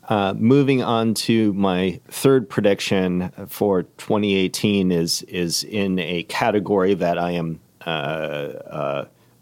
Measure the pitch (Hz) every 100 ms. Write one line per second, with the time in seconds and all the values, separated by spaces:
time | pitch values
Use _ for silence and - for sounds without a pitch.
0 | - 107 98 107 110 135 135 135 101 117
1 | 113 104 - 113 110 98 98 90 95 87
2 | - - 139 135 104 - 104 98 - 101
3 | 92 90 90 - 98 - 107 92 85 -
4 | - 110 104 98 92 - 107 101 92 85
5 | 85 - - 92 87 78 - 107 98 92
6 | 82 90 101 - 120 107 92 101 92 98
7 | 87 85 87 87 82 80 - _ - 80
8 | 71 80 78 73 73 - - 78 71 71
9 | - _ _ _